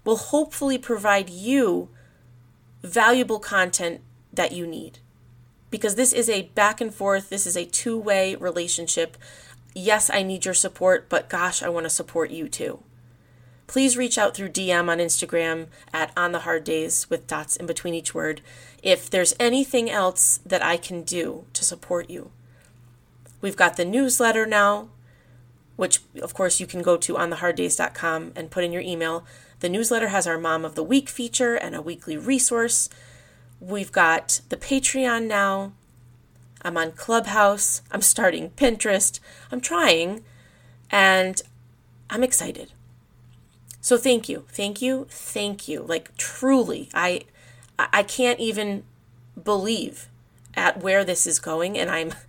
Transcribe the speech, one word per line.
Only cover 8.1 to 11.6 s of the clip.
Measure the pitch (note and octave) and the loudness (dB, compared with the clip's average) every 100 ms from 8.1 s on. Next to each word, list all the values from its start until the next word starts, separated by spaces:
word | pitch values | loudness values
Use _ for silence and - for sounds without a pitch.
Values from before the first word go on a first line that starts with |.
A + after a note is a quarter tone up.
| G3 F#3+ | 2 2
relationship. | - F3+ E3+ F3 - E3 - E3 - - - - - - | -2 -4 -4 -4 -4 -2 -2 -4 -6 -20 -20 -20 -20 -18
Yes, | F#3+ F#3 G#3+ - | -4 2 2 4
I | G3+ | 0
need | F#3+ F#3 | 0 -4
your | F#3 | -2
support, | F3+ F#3 - F#3 F#3 - | 0 0 2 4 4 2
but | E3+ - | -2 -2
gosh, | F3 F3+ - | -2 -2 -2